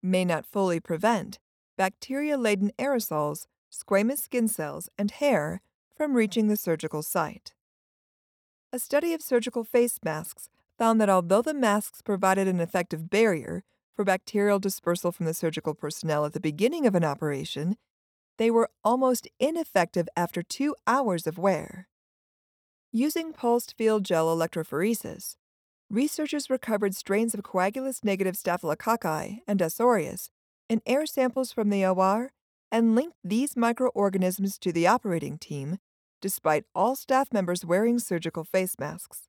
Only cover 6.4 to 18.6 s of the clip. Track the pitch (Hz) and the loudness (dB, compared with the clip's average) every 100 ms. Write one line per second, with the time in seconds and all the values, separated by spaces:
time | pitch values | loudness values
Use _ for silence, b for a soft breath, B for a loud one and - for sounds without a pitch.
6.4 | 214 208 - 165 156 151 151 190 156 - | 2 2 0 -2 -2 -6 -4 -2 -2 -6
7.4 | - _ _ _ _ _ _ _ _ _ | -20 _ _ _ _ _ _ _ _ _
8.4 | _ _ _ 254 - 285 339 330 - 247 | _ _ _ -10 0 0 2 -4 0 0
9.4 | 233 240 220 247 240 - - 156 160 - | 0 -6 0 2 2 0 -4 -6 -8 -14
10.4 | - _ _ _ 226 220 208 190 170 196 | -20 _ _ _ 2 4 6 4 6 2
11.4 | 247 302 240 208 - - - 196 190 190 | 2 2 2 2 0 -12 -4 0 2 2
12.4 | 190 180 170 185 175 160 160 202 226 170 | 2 0 0 -2 -2 -6 -2 2 4 2
13.4 | - 170 - _ _ - 202 190 - 208 | -4 -10 -10 _ _ -4 0 0 0 0
14.4 | 202 202 196 - - 175 175 175 165 160 | 2 2 0 -4 -2 0 -2 -2 -4 -2
15.4 | 170 160 156 151 151 - 165 147 147 151 | -2 -2 -6 -6 -8 -6 -2 0 0 -2
16.4 | 156 151 214 339 269 190 165 143 151 139 | -4 0 0 2 2 4 0 -2 -4 -4
17.4 | 151 - 156 208 _ _ _ _ _ _ | -6 -6 -4 -4 _ _ _ _ _ _
18.4 | 226 233 | 2 4